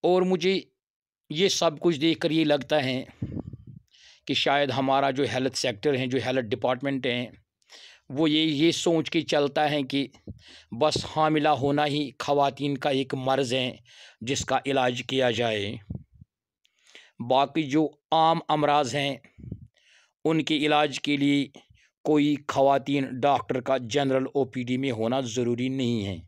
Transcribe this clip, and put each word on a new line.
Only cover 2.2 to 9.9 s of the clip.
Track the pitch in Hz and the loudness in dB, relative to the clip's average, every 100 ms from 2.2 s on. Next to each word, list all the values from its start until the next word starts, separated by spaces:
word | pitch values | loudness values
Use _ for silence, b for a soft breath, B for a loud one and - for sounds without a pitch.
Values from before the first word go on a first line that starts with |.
| 170 | 0
ये | 160 | 0
लगता | 151 147 127 151 | 2 0 0 0
है | 131 127 - - - - - - - - _ b b b - | 0 -4 -6 -10 -8 -8 -12 -18 -20 -20 _ b b b -6
कि | 139 | -2
शायद | 160 143 143 | 2 2 0
हमारा | 127 135 135 139 | 0 2 2 2
जो | 135 131 | 0 -2
हेल्थ | 127 131 | 0 -2
सेक्टर | - 131 104 151 | -2 -4 -2 -2
है, | 131 131 | 0 0
जो | 127 | -2
हेल्थ | 120 131 113 | 0 -2 -2
डिपार्टमेंट | 123 127 127 139 135 127 | -2 -2 -2 -2 -2 -2
हैं, | 123 123 - _ _ B B B B _ | -2 -6 -12 _ _ B B B B _
वो | 131 160 | 0 2
ये, | 156 | 2
ये | 160 143 165 | 0 2 2
सोच | 160 180 165 - | 2 0 0 0
के | 165 | -4
चलता | 135 151 143 139 | 0 0 0 0
है | 151 147 | 0 -2
कि | 131 | -2